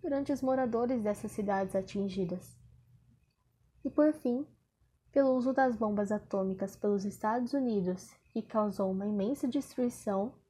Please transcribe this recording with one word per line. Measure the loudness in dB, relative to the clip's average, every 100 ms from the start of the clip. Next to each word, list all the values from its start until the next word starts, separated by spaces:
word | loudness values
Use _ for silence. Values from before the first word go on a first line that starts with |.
perante | -2 -2 0
os | 0
moradores | 2 2 2 0 0 0
dessas | 0 -2 -6
cidades | -4 -2 0 0 -2
atingidas. | -2 -4 -2 -2 -2 -4 -10 -20 -20 -20 _ -20 _ _ _ _ _ _ _ _
E | -2
por | 4 4
fim, | 4 -2 -2 -4 _ _ _ _ _ _
pelo | 2 4 4
uso | 2
das | 4 2 2
bombas | 0 0 0
atômicas | -2 -2 -2 -2 -2 -6
pelos | -2 0 0
Estados | -2 -2 -2 0 0
Unidos, | 0 0 0 0 -4 -8 -20 _
que | -8
causou | -2 0 0 0 -2
uma | -2 -2
imensa | -2 0 0 -2
destruição | -2 -4 -2 -2 -2 -2 0 -2 -6